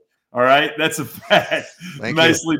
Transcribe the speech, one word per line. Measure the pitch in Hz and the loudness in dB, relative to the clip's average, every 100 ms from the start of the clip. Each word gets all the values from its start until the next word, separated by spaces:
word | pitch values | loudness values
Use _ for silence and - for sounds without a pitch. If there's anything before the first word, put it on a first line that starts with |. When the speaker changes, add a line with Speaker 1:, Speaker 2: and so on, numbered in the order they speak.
| _ _ _ | _ _ _
Speaker 1:
All | 120 | 0
right, | 127 143 156 151 | 4 4 2 -2
that's | 156 156 | -4 -4
a | 123 | -8
fact. | - - 208 - 151 - - 180 143 | -12 0 2 2 -4 -6 -16 -20 -12
Speaker 2:
Thank | 113 156 | -4 2
you. | |
Speaker 1:
Nicely | 165 156 160 151 | 2 2 -2 -2